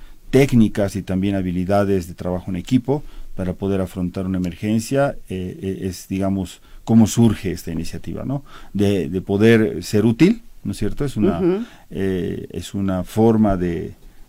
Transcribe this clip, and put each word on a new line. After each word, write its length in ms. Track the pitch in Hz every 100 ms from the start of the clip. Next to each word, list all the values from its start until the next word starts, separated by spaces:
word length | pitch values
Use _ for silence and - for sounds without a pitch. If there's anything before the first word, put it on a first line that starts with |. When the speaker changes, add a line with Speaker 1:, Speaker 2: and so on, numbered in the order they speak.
| - - -
Speaker 1:
técnicas 640 | 131 139 123 107 - 98 98
y 40 |
también 340 | 87 95 98 98
habilidades 720 | 92 87 90 101 101 98 85
de 60 |
trabajo 380 | 85 87 90 -
en 60 | 90
equipo 460 | - 127 127 143 - - - -
para 180 | 92
poder 260 | 87 98 98
afrontar 460 | 92 - 90 95 92
una 120 | 95
emergencia, 800 | 90 82 107 113 113 139 139 - -
eh, 280 | 95 90 165
eh, 180 | 95 95
es, 240 | 95 85 -
digamos, 500 | 95 95 98 87 - - -
cómo 240 | - 113 110
surge 440 | - 117 101 95
esta 200 | 87 -
iniciativa, 540 | 80 85 85 - - -
¿no? 180 | 139 - - -
De, 340 | 95 101 101 73
de 140 | 92
poder 640 | 87 101 110 113 110 82
ser 220 | 90 107 107
útil, 360 | 117 170 226 - - 104
¿no 60 |
es 60 | 101
cierto? 280 | 104 - 143
Es 100 | 110
una, 240 | 107 170
Speaker 2:
Ujú. 240 | 175 190 240 - -
Speaker 1:
eh, 560 | - 95 92 87 92 -
es 220 | - -
una 320 | 101 98 92 90
forma 500 | 107 113 113 107 95
de, 380 | 87 80 80 - - -